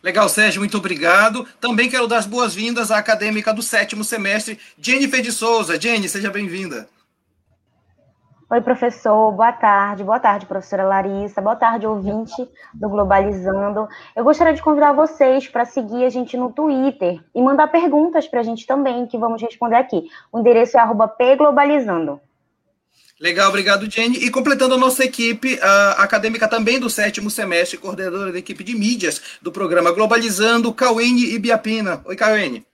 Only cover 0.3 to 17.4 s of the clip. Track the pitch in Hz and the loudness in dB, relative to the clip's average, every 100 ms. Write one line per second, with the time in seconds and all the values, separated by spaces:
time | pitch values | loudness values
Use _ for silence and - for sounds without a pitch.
0.3 | 208 214 185 202 208 185 165 165 185 220 | 2 0 0 -4 -4 -4 -2 2 4 4
1.3 | 240 247 _ 240 220 240 254 233 233 202 | 0 -10 _ -4 -2 0 0 0 0 -2
2.3 | 240 240 175 226 240 214 214 214 214 214 | -2 -4 -4 -6 -4 -2 -2 0 -2 0
3.3 | 214 214 214 226 220 214 208 214 226 196 | -2 -2 -4 -2 -2 -2 -6 -8 -6 -4
4.3 | 214 220 214 - _ - 262 277 262 240 | -4 -6 -12 -18 _ -2 0 0 -2 -4
5.3 | 233 226 226 202 - 226 226 185 196 202 | -4 0 0 0 -4 -2 -2 -2 -6 -6
6.3 | 202 196 180 185 127 107 _ _ _ _ | -6 -8 -8 -10 -12 -14 _ _ _ _
7.3 | _ _ _ _ _ _ _ _ _ _ | _ _ _ _ _ _ _ _ _ _
8.3 | _ _ 233 240 247 240 233 233 214 220 | _ _ -2 0 -2 -2 -2 0 4 2
9.3 | 196 226 233 220 202 202 202 196 233 226 | 2 0 2 2 2 0 -4 -4 0 0
10.3 | 202 196 196 190 196 190 196 196 196 208 | 0 -4 -10 -6 -4 0 0 -2 -4 -6
11.3 | 202 196 226 233 226 220 214 196 214 220 | -4 -2 0 0 0 -4 -4 -4 -6 -8
12.3 | - 247 _ - - 208 208 196 196 190 | -10 -12 _ -20 -10 -6 -2 2 2 2
13.3 | 196 185 196 202 208 214 - - - 240 | -2 -4 -2 -2 -4 -6 -10 -14 0 2
14.3 | 302 330 311 - 294 294 277 311 320 262 | 4 4 2 0 4 4 4 0 2 2
15.3 | 269 262 240 240 - 220 240 254 240 247 | 2 0 -4 -4 -4 -6 -2 0 -2 -6
16.3 | 247 247 240 311 262 269 269 180 170 _ | -6 -6 -2 0 0 0 0 -4 -4 _
17.3 | 226 | 0